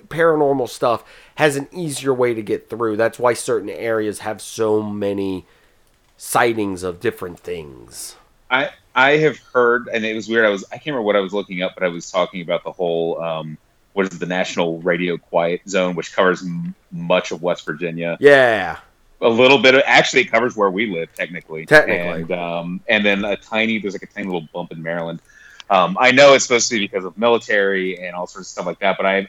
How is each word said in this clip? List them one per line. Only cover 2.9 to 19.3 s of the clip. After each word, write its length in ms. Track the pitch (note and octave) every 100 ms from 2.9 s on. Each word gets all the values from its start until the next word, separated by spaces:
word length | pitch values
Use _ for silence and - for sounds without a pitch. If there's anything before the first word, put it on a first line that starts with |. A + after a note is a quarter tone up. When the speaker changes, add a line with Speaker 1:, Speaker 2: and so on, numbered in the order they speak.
| G#2+
Speaker 1:
That's 220 | A2+ -
why 160 | A#2+
certain 360 | A#2 - A#2 G2+
areas 500 | D#2+ A2+ A2+ G#2+ F#2+
have 200 | G#2+ G2+
so 400 | - - A2 G#2+
many 640 | G#2+ G#2 G2+ G2+ G2 F#2 - _ _ _ _ _ _ _
sightings 640 | - - B2 A2 G2+ F#2
of 180 | F#2 E2+
different 380 | A#2 - F#2 E2
things. 800 | - F2 D2+ B1+ A1+ - - - _ _ -
Speaker 2:
I, 200 | B2+ - - _
I 240 | B2+ C3+ D3+
have 200 | D#3 A#2 _
heard, 360 | B2+ A#2+ A#2+ A#2+
and 160 | A#2
it 100 | A2
was 140 | A2 G2+
weird, 180 | A2+ A2
I 40 |
was, 140 | G2+ G#2
I 40 | -
can't 100 | D#3+
remember 160 | C#3
what 140 | G#2 G2+
I 40 |
was 120 | F#2+
looking 300 | G2+ F#2+ F2+
up, 120 | F#2
but 100 | F2+
I 40 | F#2
was 220 | F2 -
talking 300 | F#2 F2+ F#2+
about 240 | E2 E2+
the 80 | E2
whole, 480 | - F2 E2 E2 D#2
um, 380 | E2 D#2+ D#2 D2+ _ _ _
what 140 | G2 F#2+
is 80 |
it, 60 | F2
the 60 | E2+
National 520 | F#2 F2+ - E2+ E2
Radio 360 | E2+ F2 F2 E2+
Quiet 440 | - F2 E2+ F2 -
Zone, 260 | F#2+ F2+
which 200 | F2 -
covers 280 | - F#2+ F2
m-, 320 | F#2 E2+ E2+ F#2 _
much 400 | F2 E2+ F2+ -
of 100 | F2
West 240 | F2+ E2+ -
Virginia. 500 | D2+ E2+ E2 E2+ E2+
Speaker 1:
Yeah. 580 | C#3+ C#3 B2 G#2+ F2+ D#2 - _ _ -
Speaker 2:
A 60 |
little 300 | B2